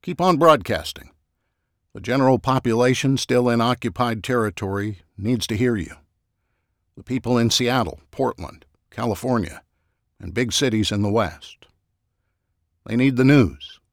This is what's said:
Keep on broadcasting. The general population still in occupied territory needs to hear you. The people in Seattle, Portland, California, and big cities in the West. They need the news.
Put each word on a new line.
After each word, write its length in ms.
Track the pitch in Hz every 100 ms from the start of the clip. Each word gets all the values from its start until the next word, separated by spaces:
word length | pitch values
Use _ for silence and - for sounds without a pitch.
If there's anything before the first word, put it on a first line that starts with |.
Keep 180 | - 165
on 180 | 180 165
broadcasting. 720 | 160 147 87 87 - - - _ _ _ _ _ _ _ _
The 80 | 107
general 380 | 90 127 135 127
population 760 | - 131 123 113 123 127 139 135
still 320 | - 123 123
in 120 | 117
occupied 640 | 117 123 120 - 120 110
territory 800 | - 123 107 95 98 98 104 101 _ -
needs 280 | 101 123 -
to 80 | 107
hear 200 | 123 113
you. 200 | 73 - _ _ _ _ _ _ _ _ _ -
The 60 |
people 360 | - 127 - 123
in 120 | 117
Seattle, 500 | - 120 127 98 - _
Portland, 520 | - 131 - 78 - _ _ _
California, 720 | - 117 101 131 120 80 - _ _ _ _ _ _
and 140 | 90
big 180 | 87 123
cities 400 | - 139 110 101
in 100 | 104
the 80 | 104
West. 560 | 107 95 - - - _ _ _ _ _ _ _ _ _ _ _ _ -
They 80 |
need 220 | 117 131 123
the 80 |
news. 560 | 131 143 98 67 - - _